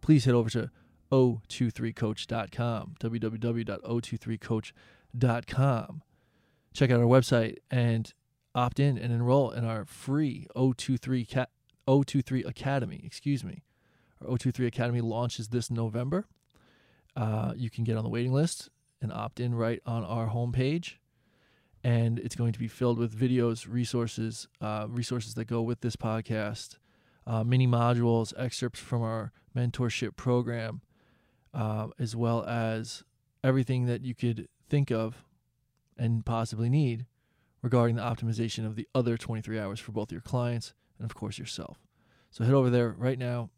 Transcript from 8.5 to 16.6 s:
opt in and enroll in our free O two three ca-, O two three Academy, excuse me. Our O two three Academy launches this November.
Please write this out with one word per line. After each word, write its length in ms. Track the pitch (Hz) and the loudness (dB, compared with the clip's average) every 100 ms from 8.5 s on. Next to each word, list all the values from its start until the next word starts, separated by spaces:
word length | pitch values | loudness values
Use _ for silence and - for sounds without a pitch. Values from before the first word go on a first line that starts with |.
opt 280 | 127 123 - | -2 -2 2
in 160 | 143 123 | 2 2
and 160 | 120 | 0
enroll 380 | 117 120 135 127 | 0 4 4 4
in 120 | - | 0
our 220 | 113 113 101 | -2 -2 -6
free 640 | - - 143 151 117 - - | -12 -2 0 0 -2 -8 2
O 180 | 131 | 2
two 240 | 123 - 127 | 2 -2 -2
three 260 | - 127 | 0 -2
ca-, 220 | 113 127 127 _ _ _ - | 0 -2 -4 _ _ _ 4
O 160 | 139 | 4
two 180 | 139 143 | 4 0
three 220 | - 131 | 0 -2
Academy, 580 | - - 135 139 117 85 156 | -4 -6 -2 -2 -2 -8 -14
excuse 400 | - 147 139 92 | -8 -2 -2 -4
me. 180 | - _ _ _ _ _ _ | -14 _ _ _ _ _ _
Our 100 | - | -4
O 40 | 123 | 0
two 160 | 131 | 0
three 160 | 120 123 | 0 -2
Academy 320 | 113 120 120 | 0 -2 0
launches 480 | 113 113 120 - 110 | -2 -2 -2 -4 -4
this 240 | 120 113 | -4 -2
November. 540 | 117 117 110 127 175 208 _ _ _ | -2 -2 -2 -2 -2 -4 _ _ _